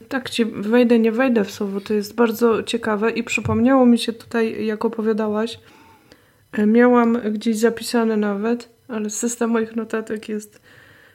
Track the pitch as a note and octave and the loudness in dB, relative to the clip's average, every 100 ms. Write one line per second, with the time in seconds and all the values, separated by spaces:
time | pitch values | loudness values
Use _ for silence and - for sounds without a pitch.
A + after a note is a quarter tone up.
0 | - C4+ C4 - G#3+ - G3+ A#3+ A#3+ A#3+ | -8 -8 -4 -4 -2 -4 0 4 4 4
1 | A3+ A3 C4+ A#3 G3 - G3+ G3 G3 G#3+ | 2 2 2 0 -2 -4 -6 -6 -4 -4
2 | G3+ - A#3 G#3+ A#3 G#3 - A#3 A3+ G#3 | -2 0 0 2 2 2 -2 -4 -2 -2
3 | A3+ A3+ A3+ - A3 A3 A#3+ C4+ B3 A#3 | -2 -2 -4 -4 -2 2 4 6 6 4
4 | - A3+ - A#3+ A3+ - G#3+ G#3+ A3+ A3 | 0 -8 -6 -2 -2 -2 -4 -4 -4 -2
5 | A3 G#3+ G#3+ G#3 A3+ - - - - _ | -2 0 -2 -2 -4 -8 -20 -20 -20 _
6 | _ _ _ _ _ - G#3+ A#3 B3 A#3+ | _ _ _ _ _ 0 4 6 6 6
7 | A#3 A#3 G#3+ G#3+ A3+ G#3+ A#3 A3+ A#3 A#3+ | 4 0 -2 -2 -2 2 0 0 -2 0
8 | A3+ G#3+ G#3 G3+ A3 A#3+ - _ - A3 | 0 0 -2 -2 -2 -4 -6 _ -12 -8
9 | G#3+ G#3 A#3+ - A#3 A#3 A3 A3+ A3 A3+ | -8 -6 -6 -4 -2 -2 -2 -6 -6 -6
10 | A3 G#3+ A3 G#3+ G#3 _ _ - - _ | -6 -8 -8 -10 -10 _ _ -20 -20 _
11 | _ | _